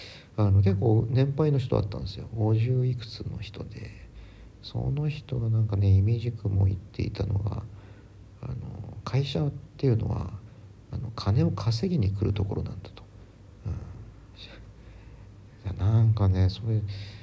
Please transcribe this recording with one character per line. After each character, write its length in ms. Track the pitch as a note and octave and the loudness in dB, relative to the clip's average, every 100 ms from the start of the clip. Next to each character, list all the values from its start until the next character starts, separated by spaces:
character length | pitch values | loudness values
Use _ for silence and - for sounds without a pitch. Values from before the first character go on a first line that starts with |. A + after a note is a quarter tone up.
| - - - - | -16 -18 -8 0
あ 140 | G#2 | 6
の、 120 | G2 | 6
結 140 | G2 G2 | 6 4
構 300 | A#2+ A2 A2+ | 4 4 4
年 240 | B2+ C#3 C#3+ | 2 2 2
配 140 | D#3 | 2
の 80 | C#3 | 2
人 160 | - - | 2 0
だ 80 | |
っ 40 | G2+ | 0
た 100 | - | -4
ん 40 | |
で 60 | - | -8
す 80 | - | -10
よ。 100 | - A2+ | -8 0
五 200 | A2 A2+ | 2 2
十 300 | A#2+ B2+ B2+ | 2 2 0
い 100 | B2+ | -2
く 100 | - | -6
つ 160 | - | -10
の 160 | - - | -10 -8
人 240 | - - | -10 -10
で、 400 | - - A1 - - - - - - - | -12 -12 -14 -14 -18 -18 -20 -20 -20 -20
そ 160 | - A#2 B2+ | -10 -6 -4
の 180 | C#3 D3+ | -2 -4
人 300 | - - B2+ | -6 -6 -4
が 100 | A2+ | 0
な 100 | A2 | 0
ん 80 | G#2 | 2
か 80 | G2 | 2
ね、 140 | G2 | 6
い 120 | F#2+ | 6
み 180 | G#2 A#2 | 6 2
じ 120 | A#2+ | -2
く 180 | - G2+ | -4 0
も 160 | G2 F#2+ | 2 2
言 100 | F#2 | 0
っ 20 | |
て 260 | - - | -6 -6
い 80 | F2 | -4
た 140 | - - | -2 -2
の 120 | G2 | 0
が、 260 | - - - - - - - - - - | -2 -4 -8 -14 -20 -20 -20 -20 -20 -12
あ 60 | - | -10
の、 80 | - - - - - | -8 -10 -10 -12 -12
会 220 | - C3 C#3+ | -4 -2 0
社 200 | E3 D3 | -2 -2
っ 60 | - - - | -4 -12 -2
て 80 | C3+ | 2
い 60 | |
う 60 | A2 | 2
の 100 | - | 0
は、 240 | - - - - - - - - | -4 -6 -10 -16 -20 -20 -20 -12
あ 60 | - | -10
の、 140 | - - | -8 -4
金 280 | G2+ A#2 | 0 2
を 80 | E3 | 2
稼 420 | - A#2 - F#3+ | 0 0 0 0
ぎ 60 | F3 | 2
に 120 | F#2+ | 0
来 100 | - G2 | 0 0
る 80 | |
と 100 | G2 F#2+ | 0 -2
こ 100 | - | -4
ろ 80 | |
な 80 | - | -6
ん 100 | - | -8
だ 80 | - | -14
と。 140 | - - - - - - - - | -18 -20 -20 -20 -20 -20 -12 -8
う 40 | |
ん。 20 | |
い 40 | - - - - - - - - - - - - - - - - - - - G2 | -8 -10 -14 -16 -20 -20 -20 -20 -18 -20 -20 -20 -20 -20 -20 -20 -20 -20 -12 -8
や、 80 | |
な 280 | - G2 A2+ | -2 2 4
ん 120 | A2+ | 4
か 140 | G2+ G2 | 4 4
ね、 200 | F#2 F#2 | 4 2
そ 120 | - A#2 | 0 -2
れ、 140 | G#2+ G2 - - - | -2 -2 -8 -12 -16